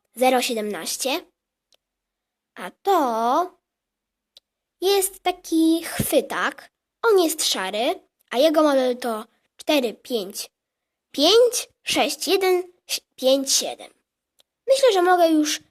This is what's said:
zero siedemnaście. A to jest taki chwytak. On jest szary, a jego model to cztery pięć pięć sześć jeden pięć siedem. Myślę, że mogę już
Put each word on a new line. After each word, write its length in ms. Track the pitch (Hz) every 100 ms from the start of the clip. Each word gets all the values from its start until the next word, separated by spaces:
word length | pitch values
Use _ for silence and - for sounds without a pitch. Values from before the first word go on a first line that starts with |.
| _ 226
zero 260 | 254 254
siedemnaście. 680 | 254 226 208 185 - - 254 294 - _ _ _ _ _ _ _ _ _ _ _ _ -
A 160 | 185
to 880 | - 392 370 262 226 233 294 370 - _ _ _ _ _ _ _ _ _ _ _ _
jest 420 | 359 403 381 -
taki 600 | 359 359 - 330 320 330
chwytak. 840 | 330 - - 302 - 165 214 - - _ _ _
On 180 | 466 392
jest 220 | 320 320 -
szary, 540 | 226 185 208 262 381 - _ _
a 80 | 233
jego 260 | 311 311
model 340 | 302 269 254 240
to 280 | 247 214 - _ _ -
cztery 360 | - 302 247
pięć 560 | - - 240 190 - - _ _ _ _ _ _
pięć 580 | - 302 453 494 - - _
sześć 440 | - 311 285 - 277
jeden 360 | 381 370 359 359 _ - - - -
pięć 380 | 254 277 269
siedem. 400 | - 170 233 - _ _ _ _ _ _ _ -
Myślę, 260 | 539 523
że 80 | 392
mogę 280 | 349 359 330
już 300 | 311 302 - -